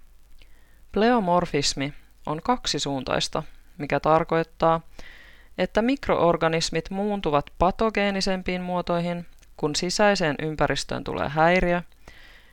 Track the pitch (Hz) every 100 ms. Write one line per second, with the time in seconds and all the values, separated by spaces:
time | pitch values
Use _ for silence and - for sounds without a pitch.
0 | - - - - - - - - - -
1 | 226 247 185 175 175 147 143 - 139 -
2 | - - - 156 - 247 - 147 143 139
3 | - - - - 160 - - - 147 143
4 | 151 160 165 165 165 - 165 165 - -
5 | - - - - - - 185 - 233 277
6 | - 180 170 170 165 165 165 165 - 190
7 | 208 202 170 147 - - 170 - 226 214
8 | 202 196 196 185 185 180 180 180 175 175
9 | 175 175 170 - - - 151 143 175 -
10 | 208 202 165 139 156 151 143 139 - 123
11 | - - 147 151 165 180 180 175 170 -
12 | - - - - -